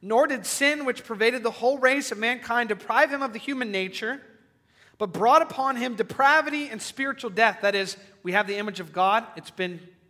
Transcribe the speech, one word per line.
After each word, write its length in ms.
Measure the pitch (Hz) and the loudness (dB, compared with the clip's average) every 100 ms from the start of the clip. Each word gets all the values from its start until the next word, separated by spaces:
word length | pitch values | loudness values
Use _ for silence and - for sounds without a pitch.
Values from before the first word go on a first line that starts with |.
nor 240 | 190 226 302 | 0 2 4
did 180 | 262 | 0
sin 400 | 180 - 277 302 | -4 0 2 2
which 200 | 269 247 | -2 -6
pervaded 380 | - 214 220 254 | -8 0 0 2
the 80 | 226 | -4
whole 280 | - 240 277 | 0 0 2
race 340 | 254 277 277 | 2 2 -2
of 60 | 208 | -4
mankind 500 | 226 247 247 233 233 | -2 -4 -2 -2 0
deprive 420 | 208 - 226 302 | -4 0 2 4
him 120 | 277 | 2
of 100 | 269 | -4
the 60 | 220 | -6
human 320 | - 269 240 | -6 -6 -4
nature, 500 | 196 190 190 220 277 - _ _ _ _ _ _ _ | -4 -4 -6 -6 -8 -12 _ _ _ _ _ _ _
but 140 | 214 | -6
brought 280 | 165 226 302 | 0 6 6
upon 360 | 330 - 269 247 | 4 -2 -2 -2
him 180 | 254 | -4
depravity 720 | 220 233 - 269 311 302 294 294 | -4 -6 2 6 6 2 -4 -6
and 140 | 220 | -10
spiritual 480 | - - 277 269 240 | -12 -6 -6 -6 -6
death." 300 | 185 226 180 | 2 2 2
That 120 | 202 | 0
is, 220 | 202 190 - - _ | 0 -2 -8 -16 _
we 100 | 180 | -2
have 140 | 190 196 | 0 0
the 120 | 202 | -4
image 220 | 208 180 | -6 -8
of 120 | 165 | -10
God, 340 | 165 190 214 226 - | 0 2 2 -2 -12
it's 140 | - | -18
been 380 | - 185 175 - _ _ | -8 -6 -6 -16 _ _